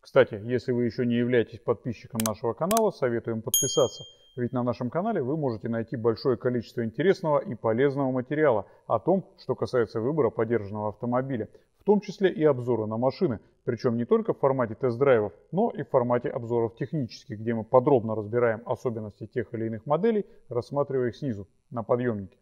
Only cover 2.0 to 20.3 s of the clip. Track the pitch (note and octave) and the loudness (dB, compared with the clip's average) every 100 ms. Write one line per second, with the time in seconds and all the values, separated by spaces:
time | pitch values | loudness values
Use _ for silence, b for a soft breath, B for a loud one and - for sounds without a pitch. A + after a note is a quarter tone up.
2 | - A2+ A2 G#2 A#2+ A2 E3 A3+ G#3+ - | -10 -4 -4 -2 -4 -4 0 2 2 0
3 | B2+ A#2 A#2 A2+ A2 - - - B2 - | -2 -2 -4 -6 -2 -2 0 2 0 0
4 | - B B - A#2+ B2+ B2 A#2 B2 D#3+ | -20 B B -6 -4 -2 -4 -4 -4 -4
5 | G#3+ G3+ B2 D#3+ C#3 A2 A#2 A2+ A2+ C3 | -4 -4 -2 -2 -2 -4 -4 -6 -6 0
6 | A2+ A2 C#3 A#2+ B2+ B2 A2 - A#2 A2+ | 0 0 0 0 0 -2 -6 -6 -6 0
7 | E3+ F3+ D#3 C#3+ - B2 A2+ A2+ C#3+ C3+ | 2 2 2 0 0 -4 0 2 2 2
8 | C3+ B2+ B2+ D3 D3+ A2 - b - A#2+ | -2 -2 -2 2 4 2 -2 b -4 -2
9 | - F#3+ - _ - A#2+ A2+ B2+ A2 A#2+ | 2 0 -2 _ -6 -4 0 0 0 -2
10 | A2+ D#3+ A#2 - A2+ A#2 G2+ G#2+ G#2+ G2 | -2 2 0 0 0 0 -2 -6 -6 -4
11 | A#2+ B2 C3+ B2+ G#2+ b b _ - G#3 | -2 -2 -2 -4 -6 b b _ 2 2
12 | - F3 F#3+ - D3+ B2+ A#2+ A2+ G#2+ A2 | 2 0 0 4 4 4 0 0 0 0
13 | B2+ - F#3 A2+ b b - A#2+ C3 A#2 | -2 0 -2 -2 b b -6 -2 0 0
14 | A#2+ A3+ - - C#3 C3+ A#2 A2 C3 A#2 | 2 0 2 0 2 2 -2 0 -2 2
15 | C#3 A#2+ G#2 - _ E3 A#3 G#3+ - C3+ | 4 4 4 -6 _ -2 -2 -2 0 0
16 | A#2+ B2 D3 B2+ A2+ A#2 A#2 - C#3 D#3+ | 2 0 0 -6 -2 0 0 -4 -6 -4
17 | A#2+ - - G#2 A2+ A#2 G#2+ B2+ C3 C3+ | -6 -10 -14 -8 -4 -4 4 4 6 4
18 | A2 A2 G#2 A#2+ A#2+ G#2+ - A#2+ C3 A2+ | 2 -4 -2 2 2 0 -4 -4 -4 -6
19 | G#2+ - A2+ B2+ G#2+ A2+ A2+ A2 D3 D#3 | -10 -12 -8 -6 -6 -6 -6 -6 -2 0
20 | A3+ G#3+ F#3+ | 2 0 -4